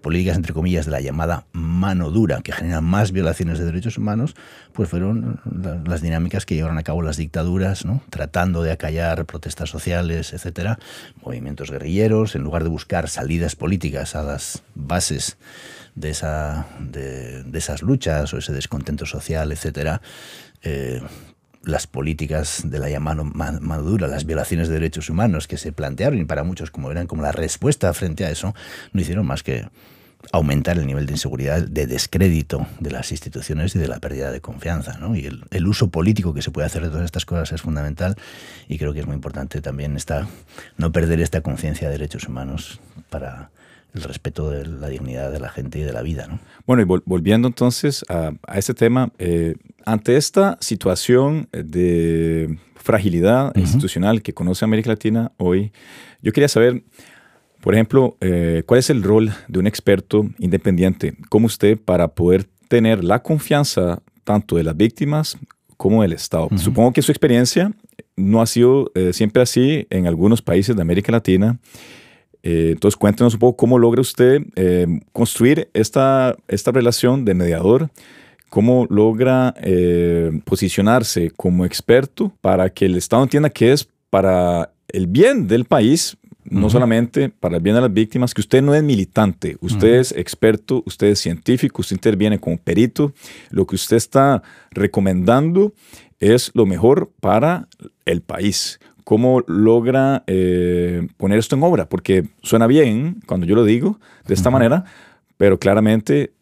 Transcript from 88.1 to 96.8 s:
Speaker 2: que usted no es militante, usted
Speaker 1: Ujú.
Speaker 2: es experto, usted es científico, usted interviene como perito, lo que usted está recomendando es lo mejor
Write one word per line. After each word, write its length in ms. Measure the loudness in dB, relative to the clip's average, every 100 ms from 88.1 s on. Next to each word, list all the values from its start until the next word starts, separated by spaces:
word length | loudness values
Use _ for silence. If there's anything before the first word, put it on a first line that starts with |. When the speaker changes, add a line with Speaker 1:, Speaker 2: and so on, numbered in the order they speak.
| 0 -2
Speaker 2:
que 100 | -2
usted 200 | 2 4
no 140 | 4 4
es 60 |
militante, 720 | 4 0 0 2 2 0 -8 -6
usted 340 | -4 4 6
Speaker 1:
Ujú. 60 | 6
Speaker 2:
es 100 | 4
experto, 720 | -4 -8 2 2 2 0 -4 -4
usted 220 | 0 2
es 100 | 2
científico, 640 | -2 -4 0 0 0 -2
usted 160 | -6 0
interviene 420 | 0 2 2 0
como 200 | -2 -6
perito, 540 | 0 2 2 2 -2 -2 -20 -20 -8
lo 160 | -2 -2
que 80 |
usted 220 | -2 2 0
está 480 | 2 2 4 2 -2 -20 _
recomendando 1040 | -2 0 2 2 2 4 4 4 2 0 _ _ -20 _ _
es 320 | 4 4 4
lo 100 | 2
mejor 460 | 2 4